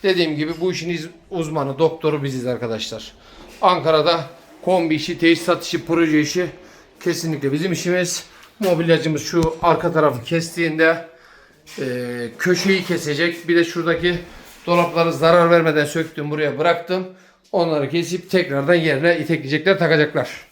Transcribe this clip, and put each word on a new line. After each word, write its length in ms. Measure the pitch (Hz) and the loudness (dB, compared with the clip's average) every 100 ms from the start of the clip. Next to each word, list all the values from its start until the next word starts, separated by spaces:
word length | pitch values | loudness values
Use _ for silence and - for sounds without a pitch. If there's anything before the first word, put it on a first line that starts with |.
Dediğim 320 | 151 185 165 147 | 2 2 0 -2
gibi 180 | 151 160 | -4 -2
bu 100 | 180 | -4
işin 180 | 170 165 | -4 -6
iz-, 200 | 170 160 - _ | -8 -8 -16 _
uzmanı, 500 | 185 156 156 139 135 | -6 -4 -4 -4 0
doktoru 440 | 160 160 156 151 | 0 0 -2 -2
biziz 240 | 139 131 123 | -4 -4 -4
arkadaşlar. 640 | 117 120 110 - 110 - - - - - - | -4 -4 -6 -8 -10 -14 -20 -20 -20 -20 0
Ankara'da 640 | 196 175 147 156 156 170 135 - - - | 2 2 2 4 4 0 -2 -14 -20 -8
kombi 340 | - 185 170 156 | 0 0 2 -2
işi, 240 | - 175 | -4 0
tesisat 460 | 165 165 - 170 - | 2 2 2 -2 -2
işi, 200 | 165 - | -6 -2
proje 340 | 170 165 151 | 0 4 2
işi 300 | 147 175 175 - - - - _ | 2 -2 -4 -8 -20 -20 -20 _
kesinlikle 480 | 180 170 165 151 139 | -4 -2 -4 -2 -2
bizim 200 | 147 185 | -2 -2
işimiz. 520 | 160 175 180 175 - - - - _ | -2 0 0 0 -4 -10 -20 -20 _
Mobilyacımız 680 | 196 165 165 160 160 147 - | 0 2 4 2 2 -2 -2
şu 320 | 175 160 - | 0 0 0
arka 300 | 175 156 170 | 2 2 2
tarafı 320 | 160 151 123 | 2 2 0
kestiğinde, 840 | - 165 165 170 165 156 165 165 - - - - _ _ - - | -4 -4 -4 -4 -2 2 2 2 -4 -20 -20 -20 _ _ -20 -8
e, 60 | 135 123 123 120 120 - | -6 -6 -6 -8 -10 -4
köşeyi 440 | 180 175 196 190 | 0 0 2 0
kesecek. 640 | 180 170 151 143 170 170 160 | 0 -4 -2 -2 -2 -2 0
Bir 80 | 170 | 2
de 80 | |
şuradaki 560 | 170 170 165 160 175 170 - - - - - | 2 -2 -2 0 0 -2 -8 -20 -20 -14 0
dolapları 480 | 175 170 165 165 | 2 2 0 0
zarar 380 | 139 160 175 170 | 2 4 6 6
vermeden 340 | 170 160 151 147 | 6 4 2 0
söktüm, 460 | 165 160 - 147 | -2 -4 -6 -6
buraya 280 | 151 147 127 | -2 -2 0
bıraktım. 480 | 170 170 - 185 185 - _ _ _ | 0 0 -2 -6 -6 -14 _ _ _
Onları 380 | 196 170 151 139 | -2 0 0 -2
kesip 420 | 170 170 180 - | -2 -4 -6 -2
tekrardan 420 | 185 156 139 139 | 0 0 -2 2
yerine 460 | 175 160 135 170 170 | 2 2 2 2 2
itekleyecekler, 600 | 147 160 135 151 170 185 | 0 -4 -2 -2 0 2
takacaklar. 500 | 165 156 147 143 123 - - | 2 2 2 -2 -6 -10 -20